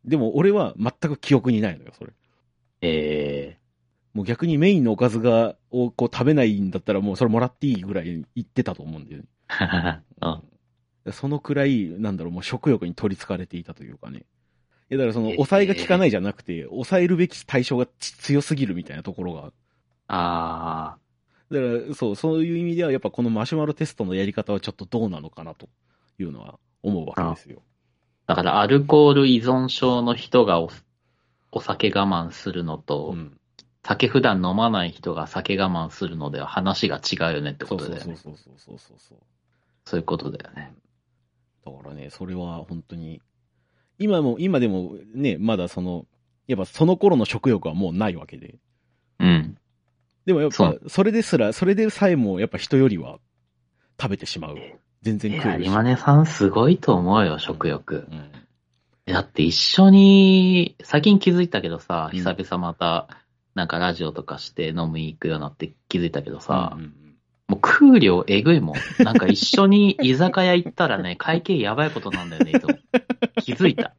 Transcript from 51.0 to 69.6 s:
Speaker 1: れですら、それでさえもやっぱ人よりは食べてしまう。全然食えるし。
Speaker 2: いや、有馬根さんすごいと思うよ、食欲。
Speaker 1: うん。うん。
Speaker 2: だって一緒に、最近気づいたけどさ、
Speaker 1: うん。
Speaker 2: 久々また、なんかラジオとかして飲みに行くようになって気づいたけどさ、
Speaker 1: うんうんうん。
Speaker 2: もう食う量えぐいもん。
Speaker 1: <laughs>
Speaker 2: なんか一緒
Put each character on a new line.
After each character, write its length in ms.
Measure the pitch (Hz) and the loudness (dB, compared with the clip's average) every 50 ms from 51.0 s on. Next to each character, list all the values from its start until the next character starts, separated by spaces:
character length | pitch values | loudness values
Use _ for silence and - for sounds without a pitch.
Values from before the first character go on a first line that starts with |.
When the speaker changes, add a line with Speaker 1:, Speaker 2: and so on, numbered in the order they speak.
| 190 | 2
Speaker 1:
れ 80 | 220 | 2
で 120 | 214 226 220 | 2 0 0
す 120 | - - | 0 0
ら、 140 | 143 110 104 | 2 2 0
そ 140 | - - 185 | 0 0 0
れ 80 | 180 202 | 0 2
で 160 | 196 220 214 | 2 0 -2
さ 180 | - - 202 | 0 2 2
え 80 | 190 175 | 2 4
も 240 | 139 117 101 92 90 | 2 2 0 0 -2
や 60 | 107 | -2
っ 40 | - | -4
ぱ 100 | - - | -4 -10
人 180 | - - 139 | -4 2 4
よ 100 | 131 135 | 4 6
り 120 | 127 104 85 | 4 4 0
は 180 | 67 - - - _ _ _ _ _ _ _ _ _ _ _ _ _ _ _ - | -6 -12 -16 -20 _ _ _ _ _ _ _ _ _ _ _ _ _ _ _ -8
食 120 | - 98 | -6 -6
べ 60 | 98 | -6
て 100 | - - | -6 -8
し 120 | - - 85 | -12 -12 -12
ま 120 | 78 76 | -12 -12
う。 60 | 73 71 - - - _ _ _ _ _ | -14 -14 -16 -20 -20 _ _ _ _ _
全 160 | _ 110 107 | _ -4 -4
然 140 | 101 - 107 - | -2 -4 -4 -4
食 100 | 160 139 110 | -4 -4 -4
え 80 | 87 | -4
る 60 | 80 90 | -4 -2
し。 40 | |
Speaker 2:
い 40 | 95 | -2
や、 0 | |
有 0 | |
馬 120 | 98 107 113 | 0 0 2
根 140 | 123 127 | 0 0
さ 220 | - - 143 143 147 | 0 4 4 6 6
ん 80 | 156 | 6
す 220 | 156 - - 104 95 | 4 2 2 0 2
ご 200 | - 110 117 147 | 4 4 4 4
い 80 | 185 | 4
と 160 | - - - 110 | 2 2 2 2
思 240 | 90 87 90 101 | 2 2 2 2
う 80 | 110 101 | 2 2
よ、 140 | 82 78 76 | 2 -2 -4
食 280 | - - 80 78 - | -6 -8 -6 -4 -4
欲。 400 | 82 76 71 - - 78 71 71 71 | -4 -4 -4 -8 -8 -10 -10 -10 -12
Speaker 1:
う 40 | 80 | -16
ん。 20 | 78 73 73 73 - _ _ _ _ _ _ _ _ _ _ _ _ _ | -18 -18 -18 -20 -20 _ _ _ _ _ _ _ _ _ _ _ _ _
う 40 | - | -4
ん。 20 | 90 | -4
Speaker 2:
だ 80 | 90 | -4
っ 60 | - | -4
て 140 | - _ - | -4 _ 0
一 100 | 113 123 | 2 2
緒 380 | - - - - - - 190 196 | 2 0 0 2 6 8 8 10
に、 840 | 190 196 196 196 196 196 190 190 190 190 185 185 185 180 170 - - - - | 10 10 10 10 10 8 8 8 6 6 6 4 4 2 0 -2 -6 -16 -6
最 180 | - - 151 | 0 0 2
近 160 | 156 208 202 | 6 6 4
気 140 | 196 - 190 | 6 6 4
づ 100 | 175 180 | 2 2
い 80 | 180 170 | 0 0
た 120 | - 104 | -2 -4
け 80 | 85 85 | -4 -6
ど 100 | 82 82 | -8 -8
さ、 300 | - - 90 82 80 78 | -8 -6 -4 -4 -4 -6
Speaker 1:
う 40 | 90 | -6
ん。 20 | 92 | -4
Speaker 2:
久 160 | 90 95 87 | -4 -4 -4
々 260 | 90 92 - 92 90 87 | -4 -6 -6 -6 -4 -4
ま 120 | 85 82 | -6 -6
た、 320 | _ 90 85 82 85 - - - - _ _ _ _ _ _ _ | _ -2 -2 -2 -2 -4 -8 -20 -20 _ _ _ _ _ _ _
な 120 | 92 87 | -6 -6
ん 20 | |
か 120 | 82 - 85 | -4 -2 -2
ラ 140 | 87 90 85 | -2 -2 -2
ジ 120 | 85 85 | -4 -6
オ 80 | 78 73 | -8 -8
と 100 | 78 - | -10 -12
か 140 | - 71 | -12 -14
し 140 | 67 - - | -14 -14 -14
て 180 | _ - 80 78 | _ -8 -6 -6
飲 200 | 78 85 82 80 | -4 -4 -4 -4
み 120 | 80 80 | -4 -6
に 120 | 80 78 78 | -8 -8 -10
行 60 | _ | _
く 80 | - | -6
よ 80 | 85 80 | -6 -6
う 20 | |
に 40 | 76 | -6
な 60 | 73 | -8
っ 60 | 71 - | -12 -10
て 200 | _ 80 80 _ _ _ _ | _ -14 -14 _ _ _ _
気 100 | - 90 | -4 -4
づ 60 | 85 | -4
い 60 | 82 | -4
た 100 | 78 73 | -6 -8
け 80 | 71 - | -8 -8
ど 100 | 80 73 | -14 -12
さ、 320 | - - 69 65 62 - - | -8 -4 -4 -4 -4 -6 -10
Speaker 1:
う 40 | |
ん 20 | - | -12
う 20 | 80 | -16
ん 20 | |
う 20 | |
ん。 40 | 76 71 71 _ - _ _ _ _ _ _ _ - | -18 -20 -20 _ -20 _ _ _ _ _ _ _ -6
Speaker 2:
も 80 | 202 | -2
う 100 | - - | 0 2
食 300 | - - - 294 277 254 | 2 6 8 10 10 10
う 20 | 214 | 10
量 240 | 131 98 87 90 92 | 8 6 4 4 2
え 140 | - 98 101 | 2 0 2
ぐ 120 | 117 160 170 | 4 4 4
い 80 | 151 | 4
も 120 | 95 80 73 | 2 -2 -6
ん。 20 | - - - | -6 -8 -8
Speaker 1:
<laughs> 140 | - - 254 | 2 2 4
Speaker 2:
な 80 | 214 | 4
ん 60 | - | 4
か 100 | - - | 0 0
一 180 | - 208 - - | 0 2 0 0
緒 220 | - - - | 0 2 4